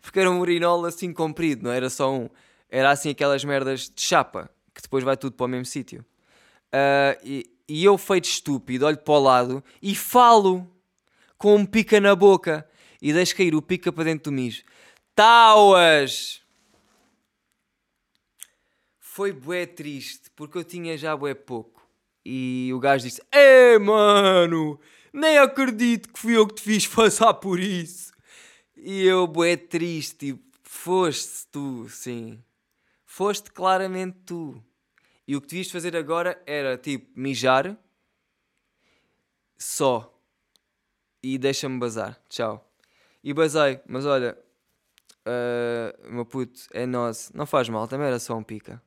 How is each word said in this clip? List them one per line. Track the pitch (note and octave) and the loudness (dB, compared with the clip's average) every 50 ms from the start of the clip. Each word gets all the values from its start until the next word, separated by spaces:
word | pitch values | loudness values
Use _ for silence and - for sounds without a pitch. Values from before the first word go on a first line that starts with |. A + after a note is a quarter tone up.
Porque | _ - _ F#3+ | _ -4 _ 0
era | F#3+ F#3 | 0 2
um | F3+ F3+ | 0 0
urinol | F3+ F3 F3 E3+ E3+ F3 F3 F3 E3+ | -2 -2 -2 0 0 0 0 0 -2
assim | E3+ E3 - G3 F3 | -6 -8 -10 -12 -12
comprido, | D#3 - D#3+ D#3 D3+ E3+ E3 D#3 C#3 A2 G2 | -6 -6 -6 -6 -4 -4 -4 -4 -4 -4 -6
não | A#2+ | -6
era | B2 B2+ B2+ B2+ | -4 -4 -4 -6
só | - - C#3+ C3+ C3+ | -4 -4 -4 -4 -4
um. | C3 A#2 A2+ _ _ _ _ _ _ _ _ | -6 -8 -12 _ _ _ _ _ _ _ _
Era | - C3 C3+ C#3 | -2 0 2 2
assim | C#3+ C#3 - D#3 | 2 0 -2 -8
aquelas | C3+ - D3 C#3+ C#3 C3+ C#3+ | -4 -2 0 0 0 -2 -4
merdas | C#3+ C#3+ C3+ C3+ C3+ C3+ B2+ - - _ | -4 -4 -4 -2 -4 -6 -8 -10 -16 _
de | - | -8
chapa, | - - F3+ D#3 C3 - - F#2+ D2 - _ _ _ _ _ | -4 0 0 0 0 -2 -10 -14 -14 -14 _ _ _ _ _
que | - | -20
depois | - - - C3+ B2+ | -14 -6 -6 -4 -2
vai | C3+ C3+ | -2 -4
tudo | C3 - C3+ A#2 | -4 -6 -12 -6
para | _ B2+ | _ -6
o | B2 | -6
mesmo | B2+ B2+ B2+ | -6 -8 -10
sítio. | B2 - C#3+ B2 - - A#2 A#2+ _ _ _ _ _ _ _ _ _ _ _ _ _ | -10 -12 -12 -12 -14 -18 -20 -20 _ _ _ _ _ _ _ _ _ _ _ _ _
Ah, | - C3+ C#3 C#3 C#3 C#3 C#3 C#3 - - | -2 0 0 2 2 2 2 0 -2 -4
e, | - A#2+ C#3 C3+ - _ _ _ _ | -10 -12 -12 -12 -12 _ _ _ _
e | - D3+ D#3 F3 | -10 -6 2 4
eu, | G3+ G3+ | 4 4
feito | F3+ - - G3 F3+ - | 2 0 -2 -2 -2 -2
estúpido, | - - - _ D3+ C#3+ B2+ - - B2+ B2+ C#3 | -4 -8 -6 _ -6 -6 -6 -4 -6 -4 0 0
olho | D3+ D3+ | 0 0
para | D3 _ - D3+ | -2 _ 2 2
o | D3 | 4
lado | C3+ C3+ B2+ B2+ B2 B2 B2+ C#3 _ _ _ _ | 6 6 4 4 2 -2 -6 -10 _ _ _ _
e | - G3 G3 | -8 -8 -6
falo | - - - - B3+ B3 A#3 A#3 G#3+ G3 F#3+ F#3 F#3 F3+ - _ _ _ _ _ _ _ _ _ _ _ _ _ | -6 -8 2 4 6 8 8 6 6 4 2 -2 -2 -8 -14 _ _ _ _ _ _ _ _ _ _ _ _ _
com | _ - G#3 G#3 | _ 4 4 4
um | G#3 G3+ | 4 2
pica | G3 G#3 A3+ G#3+ - A3 G#3 | 0 0 -2 2 4 2 4
na | G3 G3+ G3+ | 4 4 4
boca | F3 G3 G3+ F#3+ F3 - F3 D#3 D#3 D#3 _ _ _ _ _ _ _ - | 6 6 6 6 4 0 -6 -6 -6 -8 _ _ _ _ _ _ _ -4
e | D3 | -2
deixo | D3 F3 F3+ E3+ - | 0 0 0 0 0
cair | - F#3+ E3+ D#3 | 0 0 0 0
o | D#3 | -2
pica | D3 - F#3 E3+ - F3+ | -2 -4 -6 -4 -4 -6
para | - D3+ E3 | -6 -4 -4
dentro | D#3+ D#3+ D3 - D3+ | -4 -4 -6 -6 -8
do | C#3+ | -6
mijo. | C3 B2+ A#2+ G#2+ - _ _ _ _ _ _ _ _ _ _ _ | -6 -6 -6 -8 -12 _ _ _ _ _ _ _ _ _ _ _
Tauas! | - G#3 A#3 A#3 A#3 A#3 A3 G#3+ G#3+ G#3 G3+ F#3+ F3+ E3+ E3 D#3 D3 C#3 B2+ A2+ - - - - - _ _ _ _ _ _ _ _ _ _ _ _ _ _ _ _ _ _ _ _ _ _ _ _ _ _ _ _ _ _ _ _ _ _ _ _ _ _ _ _ - _ _ _ _ _ _ _ _ _ _ | 4 6 8 8 8 8 10 10 8 8 8 8 8 8 6 6 4 2 -2 -6 -10 -10 -12 -16 -18 _ _ _ _ _ _ _ _ _ _ _ _ _ _ _ _ _ _ _ _ _ _ _ _ _ _ _ _ _ _ _ _ _ _ _ _ _ _ _ _ -20 _ _ _ _ _ _ _ _ _ _
Foi | _ _ - - - G3+ G3 F3+ | _ _ -20 -10 -6 -6 -6 -6
bué | C3+ B2+ D3 F3+ F3+ F3 | -8 -12 -8 -8 -8 -8
triste, | F3 _ - D3+ D3+ C#3+ C3+ - - - - _ _ _ | -10 _ -16 -14 -14 -14 -14 -16 -16 -18 -20 _ _ _
porque | - D3+ C#3+ _ | -20 -20 -14 _
eu | F3+ E3 | -14 -14
tinha | E3+ F3 F3 E3+ E3 D#3+ | -12 -14 -12 -10 -10 -10
já | C#3+ D3 D#3+ D#3 | -10 -8 -8 -8
bué | C#3 C#3+ C#3+ C3 | -6 -8 -8 -10
pouco. | C3+ _ - B2+ A2+ A2+ _ _ _ _ _ _ _ _ _ _ _ _ | -10 _ -12 -12 -12 -12 _ _ _ _ _ _ _ _ _ _ _ _
E | G2 B2+ C3 B2+ B2+ B2+ B2+ B2+ B2+ B2+ | -12 -10 -8 -8 -6 -6 -6 -6 -6 -6
o | B2+ | -2
gajo | B2 C#3 C#3 C3+ A#2+ | 0 0 0 0 -2
disse, | B2+ - - _ _ | -10 -14 -16 _ _
"É, | - C#4+ C#4+ C4+ C4 B3+ B3 B3 A#3 | 6 8 8 10 10 10 10 8 8
mano, | G#3+ G3+ G3+ A3 G#3+ G#3 G#3 G#3 G3+ G3+ F#3+ F#3+ F3+ F3 E3+ E3 D#3+ D#3 D3+ D3 _ _ _ _ _ _ _ | 6 4 4 2 4 4 4 4 6 4 4 4 4 2 2 0 -2 -4 -6 -8 _ _ _ _ _ _ _
nem | - C#4 D#4 D#4+ D4+ | -8 -2 0 4 6
acredito | D4 C#4 C4+ C4+ C#4 C4+ B3 A3 G#3+ B3 A#3+ A#3 - - _ _ | 6 4 4 2 -2 -4 -4 -2 -2 0 0 0 -2 -6 _ _
que | |
fui | - - A3 A#3 | -10 -4 0 4
eu | A3 A3 | 4 2
que | G3+ G#3+ | 2 0
te | - | -10
fiz | - G#3 A3 G3+ - | -4 -2 -2 -2 -2
passar | - - A#3 A3 G#3 - - A3+ A3 G#3+ | -2 0 2 2 2 4 4 2 2 2
por | A3+ - G3 F3+ F3+ | 0 -4 -6 -4 -4
isso." | G3 G#3 F#3 F3 E3 D#3+ - - - - _ _ _ _ - - - _ _ _ _ _ _ | -4 -4 -6 -6 -8 -10 -16 -20 -20 -20 _ _ _ _ -20 -20 -20 _ _ _ _ _ _
E | - - F3+ G3 F#3+ F#3 | -20 -16 -12 -6 0 2
eu, | F#3 F#3 F#3 F3+ | 2 4 2 0
bué | E3+ D#3 E3+ E3+ E3+ F3 | 0 0 0 0 0 0
triste, | E3+ F3 _ - E3+ E3 F3 E3 D#3 C3+ - - _ D3 | -2 -6 _ -6 -6 -6 -6 -6 -10 -10 -12 -14 _ -12
tipo, | C#3 C3 - _ _ _ _ _ | -12 -12 -12 _ _ _ _ _
"Foste | - - - - E3+ F3+ F#3 F3+ D#3+ C3+ - - - - - - _ | -20 -20 -16 -6 -4 -2 0 0 -2 -4 -6 -12 -12 -14 -18 -18 _
tu, | - C#3+ C#3+ C#3 B2+ A#2+ A2+ A2+ | -14 -12 -12 -10 -12 -12 -14 -18
sim. | - - - B2+ A#2+ A#2 A2+ A2+ A2+ A2+ _ _ _ _ _ _ _ _ _ _ _ _ _ | -18 -16 -14 -14 -12 -12 -14 -16 -20 -20 _ _ _ _ _ _ _ _ _ _ _ _ _
Foste | _ - - F#3 G3+ G3+ G3+ _ - | _ -10 -6 -6 -6 -6 -6 _ -18
claramente | _ - F3+ F#3 F#3 F#3 F#3+ F#3+ F#3 F#3 F#3 F#3 F#3 _ _ | _ -4 -2 0 0 0 -2 -6 -8 -8 -10 -10 -12 _ _
tu. | - F3 E3+ D#3+ C#3+ A#2+ G#2 A2 _ _ _ _ _ _ _ _ _ _ _ _ | -16 -14 -14 -14 -14 -16 -20 _ _ _ _ _ _ _ _ _ _ _ _ _
E | - C#3 | -10 -10
o | C#3 | -10
que | - | -10
devias | - E3 F3+ F3+ F#3 | -10 -12 -12 -12 -10
fazer | - F3 D#3+ F3 E3 | -12 -10 -10 -8 -8
agora | E3+ D3+ C#3 E3 E3+ F3 F3+ F3 - _ | -8 -6 -4 -6 -4 -4 -6 -8 -8 _
era, | - D3 D3 C#3 C3+ B2+ | -8 -8 -6 -4 -6 -6
tipo, | B2 - D3+ C#3 A#2+ _ _ _ B2 | -8 -8 -10 -10 -10 _ _ _ -10
mijar | C3 C#3 C3+ A2+ B2 B2+ C3 C3+ D3 F#3 G#3 _ _ _ _ _ _ _ _ _ _ _ _ _ _ _ _ _ _ _ _ _ _ _ _ _ _ _ _ _ _ _ _ _ _ _ _ | -8 -8 -6 -2 0 2 2 2 0 -4 -12 _ _ _ _ _ _ _ _ _ _ _ _ _ _ _ _ _ _ _ _ _ _ _ _ _ _ _ _ _ _ _ _ _ _ _ _
só. | _ - - - - D3+ C3+ B2 A2+ A2 _ _ _ _ _ _ _ _ _ _ _ _ _ _ _ _ _ _ _ _ _ _ _ | _ -14 -12 -6 -2 -2 -2 -2 -2 -8 _ _ _ _ _ _ _ _ _ _ _ _ _ _ _ _ _ _ _ _ _ _ _
E | - C3 C3 | -10 -8 -8
deixa-me | C3 B2+ C#3 C3+ - - C3+ C3 | -2 -2 -2 -2 -4 -8 -8 -8
bazar. | B2 B2 A#2 A2 A2+ G2+ A2+ A#2+ _ _ _ | -6 -8 -8 -6 -8 -10 -10 -12 _ _ _
Tchau." | - - A#2 A2 G#2+ A2 _ _ _ _ _ _ _ _ _ _ _ _ _ | -8 -6 -6 -6 -8 -10 _ _ _ _ _ _ _ _ _ _ _ _ _
E | C#3 C#3+ | -8 -2
basei. | D#3 D#3+ D#3 C#3+ D#3+ D3 C#3 C3 C3+ _ | -2 -2 0 0 0 0 0 -2 -6 _
Mas | - B2 B2+ C#3 | -12 -12 -8 -4
olha, | D3 C#3 C3 B2 A#2+ - _ _ _ _ _ _ _ _ _ _ _ _ _ _ _ _ _ _ | -2 -2 -2 -2 -4 -8 _ _ _ _ _ _ _ _ _ _ _ _ _ _ _ _ _ _
ah, | A2 B2 B2 A#2+ B2 A#2+ A#2+ A#2+ A#2 A#2+ A#2 A2+ - - _ A1 A#1 | -10 -8 -6 -6 -6 -6 -6 -6 -6 -6 -8 -10 -12 -14 _ -20 -14
meu | A2+ A#2+ A#2 | -12 -12 -12
puto, | A#2 - C3+ B2+ B2+ _ - - _ | _ -8 -10 -10 -10 _ -20 -20 _
é | - - B2 | -12 -10 -8
nosso. | B2+ B2 B2 A#2+ A#2 A2 - - - - | -6 -4 -4 -4 -6 -8 -10 -16 -16 -12
Não | C#3 D3 | -12 -8
faz | - - C#3 B2 A#2 | -2 -2 -2 -2 -2
mal, | A2+ G#2+ A2+ | -6 -8 -8
também | A#2 C3 C#3 D3 | -8 -8 -6 -6
era | C#3 B2+ A#2 | -6 -6 -6
só | - - A#2+ | -8 -10 -10
um | A2+ G#2+ | -10 -10
pica. | - A2 G#2 _ - - A#2+ _ | -14 -18 -18 _ -20 -20 -20 _